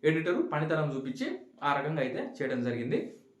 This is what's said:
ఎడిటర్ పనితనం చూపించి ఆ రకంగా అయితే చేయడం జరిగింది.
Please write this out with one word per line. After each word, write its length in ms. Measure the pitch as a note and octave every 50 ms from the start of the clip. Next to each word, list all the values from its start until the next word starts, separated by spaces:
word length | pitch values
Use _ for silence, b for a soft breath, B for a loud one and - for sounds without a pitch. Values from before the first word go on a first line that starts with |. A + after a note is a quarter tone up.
| -
ఎడిటర్ 480 | D#3 D#3+ E3 E3 F3 F3+ E3+ E3+ - D#3
పనితనం 400 | D3+ D#3 D#3 E3 D#3 D3+ C#3+ C3+
చూపించి 420 | C3 C3+ C3 - - B3+ E4 F#4 - - - - - -
ఆ 160 | C#3+ C#3 C#3
రకంగా 220 | C3+ D3+ D#3+ D#3
అయితే 300 | C3 B2+ - - - - - - C#3
చేయడం 200 | C3 C3 B2 A#2+
జరిగింది. 540 | B2 A#2 A2+ A#2 C3 F3+ B3 - - - - - - _ _